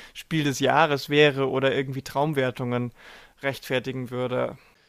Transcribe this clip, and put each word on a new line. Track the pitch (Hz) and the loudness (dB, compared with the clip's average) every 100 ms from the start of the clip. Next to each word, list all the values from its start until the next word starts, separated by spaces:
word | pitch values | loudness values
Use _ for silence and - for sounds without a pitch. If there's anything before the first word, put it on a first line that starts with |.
| - | -20
Spiel | - - 160 | -18 -4 -2
des | 147 127 | 0 0
Jahres | 127 135 160 139 - | 2 4 4 2 0
wäre | 147 151 135 135 | 4 6 4 0
oder | 131 135 | 2 2
irgendwie | 131 135 135 | 0 -2 -6
Traumwertungen | - 139 151 143 127 123 123 123 123 - - - - _ | -6 -2 0 0 -2 -2 -4 -2 -4 -10 -20 -20 -20 _
rechtfertigen | 139 131 - 131 131 131 123 | -6 -6 -4 -4 -4 -8 -6
würde. | 127 127 127 123 - _ _ | -6 -4 -2 -4 -6 _ _